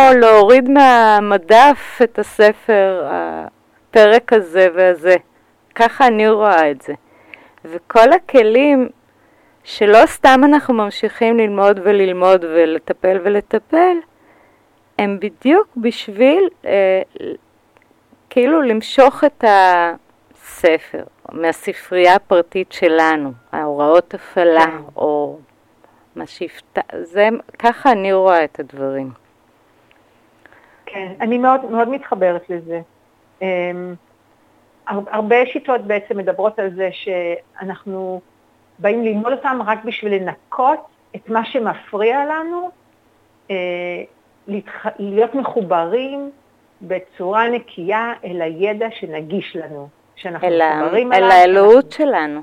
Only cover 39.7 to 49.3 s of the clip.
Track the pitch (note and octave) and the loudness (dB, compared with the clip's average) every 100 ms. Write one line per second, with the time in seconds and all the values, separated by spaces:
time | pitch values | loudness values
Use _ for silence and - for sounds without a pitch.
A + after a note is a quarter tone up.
39.7 | A3 A3 - G#3 G3 F#3 D3+ - - B3+ | -8 -10 -10 -6 -6 -8 -14 -12 -4 -4
40.7 | D4+ - _ _ - - A3+ A3+ C4+ G#3+ | -4 -8 _ _ -20 -8 -8 -6 -6 -6
41.7 | D#3+ - G3+ A3 C4+ C#4+ D#4 E4 F4 F4+ | -8 -10 -6 -4 -2 -4 -8 -8 -10 -12
42.7 | - _ _ _ _ _ _ - F#3+ F3+ | -16 _ _ _ _ _ _ -12 -8 -8
43.7 | F3 F3 F3 - _ _ _ - G#3 - | -8 -10 -12 -16 _ _ _ -14 -12 -12
44.7 | - A3 - G3+ G3 A#3 C4+ B3 - F3+ | -14 -12 -10 -6 -2 -2 -4 -6 -6 -4
45.7 | F3 E3+ A3+ C4+ C#4 C#4 C#4 _ _ _ | -4 -2 -4 -6 -10 -14 -18 _ _ _
46.7 | _ F3 F#3 F#3 - F3+ G#3+ A#3 A#3+ - | _ -12 -12 -12 -12 -6 -4 -4 -6 -10
47.7 | - F3 G#3+ A#3 A#3 - F3+ E3 D#3+ G3 | -14 -6 -6 -6 -12 -12 -10 -10 -6 -6
48.7 | G#3+ A3+ - E3+ D#3 D#3 | -6 -10 -12 -14 -14 -10